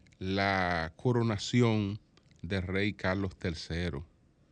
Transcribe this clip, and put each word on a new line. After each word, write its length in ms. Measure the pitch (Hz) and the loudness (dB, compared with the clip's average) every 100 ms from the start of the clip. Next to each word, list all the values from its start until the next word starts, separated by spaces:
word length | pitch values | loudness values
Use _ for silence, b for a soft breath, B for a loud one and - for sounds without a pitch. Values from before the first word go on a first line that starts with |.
| b - | b -8
la 760 | 95 98 98 95 90 87 80 - | -2 0 2 2 2 0 -2 -2
coronación 1040 | 127 120 117 104 - 123 120 110 101 107 _ - _ - | 0 2 2 0 0 4 4 4 0 -4 _ -20 _ -14
del 220 | 82 98 | -6 -4
rey 320 | 90 95 107 | -2 0 -2
Carlos 420 | - 92 95 95 - | -2 -2 0 -2 -4
tercero. 720 | 95 80 - 85 90 69 85 _ _ _ _ | -6 -6 -6 -4 -4 -6 -10 _ _ _ _